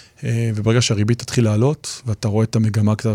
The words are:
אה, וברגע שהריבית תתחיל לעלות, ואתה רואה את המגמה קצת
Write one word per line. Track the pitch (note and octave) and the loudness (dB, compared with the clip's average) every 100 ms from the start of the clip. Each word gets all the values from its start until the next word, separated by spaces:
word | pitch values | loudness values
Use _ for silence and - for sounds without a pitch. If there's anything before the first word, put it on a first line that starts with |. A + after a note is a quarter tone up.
| - _ | -20 _
אה, | B2 A#2 A#2 G#2+ | -4 -2 -2 -2
וברגע | G#2 A#2+ | 0 2
שהריבית | - G2+ G#2+ A#2 | 2 0 0 0
תתחיל | - - | -2 0
לעלות, | A2 G#2+ C3 D3+ - - A#2+ | 2 2 0 -2 -8 -10 -8
ואתה | G#2+ A2 | -4 -2
רואה | G#2+ | 0
את | A2 A2 | 0 2
המגמה | A2 G#2 G#2 G#2+ | 2 2 2 2
קצת | A2+ | 0